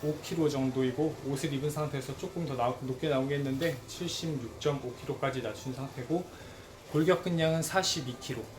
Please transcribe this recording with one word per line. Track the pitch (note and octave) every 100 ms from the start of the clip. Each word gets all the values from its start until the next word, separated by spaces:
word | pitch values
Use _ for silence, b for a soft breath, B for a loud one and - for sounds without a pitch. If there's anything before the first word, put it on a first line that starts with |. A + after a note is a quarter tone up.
오 | D3+ D3+
킬로 | - E3+ D#3
정도이고, | C#3 C3 B2+ C3 B2+ D#3 D3 C3+
옷을 | C#3 D#3
입은 | C#3 D3
상태에서 | D3 D3+ C3+ B2+ C3
조금 | F3+ - D#3+
더 |
나오-, | C3 A#2+ B2+
높게 | C3 B2+ D#3+
나오겠는데 | C3+ C3+ C#3+ C#3 C3+ E3 B2+ -
칠십육 | - F3 - E3 D3 A2+ -
점 | D3+ C#3
오 | B2+
킬로까지 | A#2+ - C#3+ C#3 C3
낮춘 | A2+ G#2+ C3
상태고, | B2+ C3 - B2 E3 F3+ B B B B - -
골격근량은 | D3 D#3+ F3 F3+ E3+ D#3+ D#3+
사십이 | D#3+ F#3+ F#3 E3 B2+ B2
킬로 | - B2 G#2